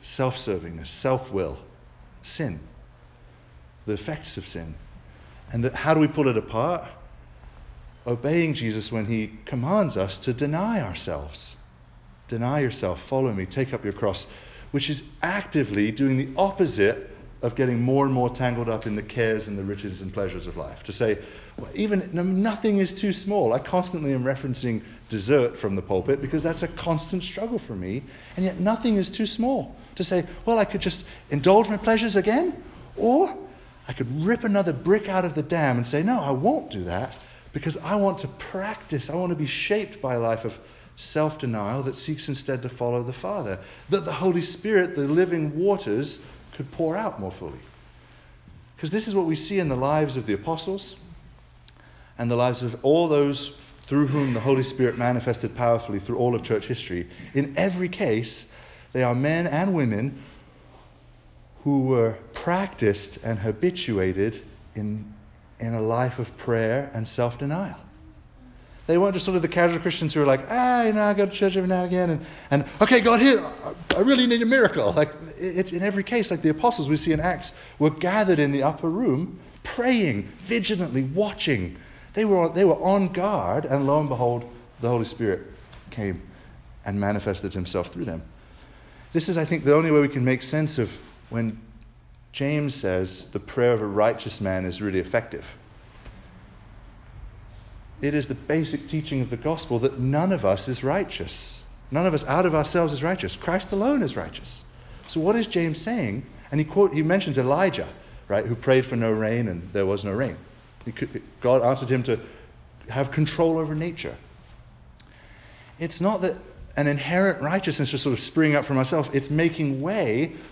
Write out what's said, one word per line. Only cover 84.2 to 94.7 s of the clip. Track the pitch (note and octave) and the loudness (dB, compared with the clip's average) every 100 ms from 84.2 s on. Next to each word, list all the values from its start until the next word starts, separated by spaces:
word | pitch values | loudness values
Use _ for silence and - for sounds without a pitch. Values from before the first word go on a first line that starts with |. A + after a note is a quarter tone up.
| B2 A#2+ A#2+ - - - | 0 0 -6 -16 -20 -4
the | A#2 | 0
Holy | A#2+ A2+ | 0 0
Spirit | - A2 F2+ - - - - - | -2 -2 -2 -4 -20 -20 -20 -14
came | - G2+ E2+ - - - - - - G#2 | -6 -6 -6 -10 -20 -20 -20 -20 -14 -6
and | G2+ | -2
manifested | G2+ G#2 G#2 F#2+ G2 | 0 0 -2 -4 -4
himself | F#2 F2+ F#2+ F2 | -6 -4 -4 -4
through | F2 | -6
them. | E2 E2 - - - - - - - - - | -6 -6 -10 -18 -20 -20 -20 -20 -20 -20 -4
This | E3+ D#3+ | -2 0
is, | E3 | 0
I | D3+ | 0
think, | E3 | 2
the | C3+ D3 | 6 6
only | E3 | 8
way | D3+ | 6
we | C#3+ | 4
can | C#3 B2+ | 2 2
make | B2+ | 0
sense | - D#3 D3+ C#3+ | 0 -2 0 0
of | A2 - - - - | -2 -4 -18 -20 -8
when | A#2 A2+ G#2+ - - - - - - - | -4 -4 -6 -14 -20 -20 -20 -20 -20 -16
James | - C#3 D3+ D3 C3+ | -4 0 0 -2 -2
says | G2 F#2 F#2 - - | -2 0 -2 -6 -10
the | G2+ | -10
prayer | - - B2 | -6 2 4
of | A#2 | 4
a | G#2 | 2
righteous | G2+ G#2+ A#2 A#2 - | 4 4 2 -6 -4
man | G2 F#2 | -2 0
is | F#2 | -2